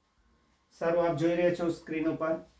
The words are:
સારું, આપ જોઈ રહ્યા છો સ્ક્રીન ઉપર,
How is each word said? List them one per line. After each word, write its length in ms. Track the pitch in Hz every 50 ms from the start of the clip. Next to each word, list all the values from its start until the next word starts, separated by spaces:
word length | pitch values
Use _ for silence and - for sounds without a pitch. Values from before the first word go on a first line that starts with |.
| _ _ _ _ _ _ _ _ _ _ _ _ _ _ _ -
સારું, 300 | 165 165 170 175 170 170
આપ 80 | 160
જોઈ 200 | 139 165 170 175
રહ્યા 180 | 175 175 175 175
છો 160 | 175 175 165
સ્ક્રીન 380 | 165 - - - 156 156 156 165
ઉપર, 200 | 147 - 160 160 160 - - - _